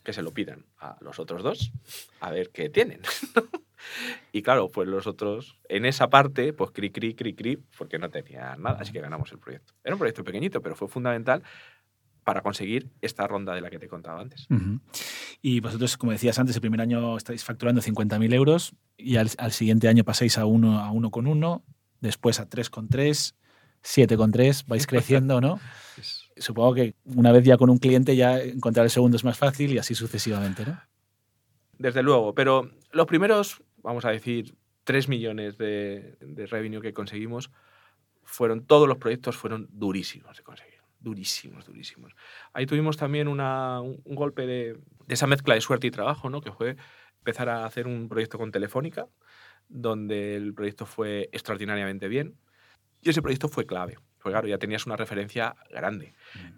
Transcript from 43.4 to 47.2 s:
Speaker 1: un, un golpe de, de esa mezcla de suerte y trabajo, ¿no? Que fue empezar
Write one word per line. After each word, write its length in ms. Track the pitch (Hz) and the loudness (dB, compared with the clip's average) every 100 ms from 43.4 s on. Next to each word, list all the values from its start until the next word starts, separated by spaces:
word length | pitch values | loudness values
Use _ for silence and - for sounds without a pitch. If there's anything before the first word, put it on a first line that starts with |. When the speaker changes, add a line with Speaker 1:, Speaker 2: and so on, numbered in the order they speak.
| 135 131 131 127 | -4 -4 -6 -8
Speaker 1:
un, 200 | 123 135 | -10 -14
un 120 | 135 139 | -12 -6
golpe 300 | 143 139 127 | -6 -4 -6
de, 320 | 123 117 117 - _ - | -6 -8 -12 -20 _ -8
de 80 | |
esa 120 | 127 139 | -2 2
mezcla 280 | 139 139 | 2 4
de 60 | 113 | 2
suerte 260 | - 127 123 | 2 -2 -2
y 40 | |
trabajo, 400 | - 107 151 131 | -4 -4 -6 -8
¿no? 100 | 139 | -10
Que 100 | 120 | -12
fue 260 | 101 117 135 - - _ | -6 -6 -6 -14 -20 _
empezar 300 | _ | _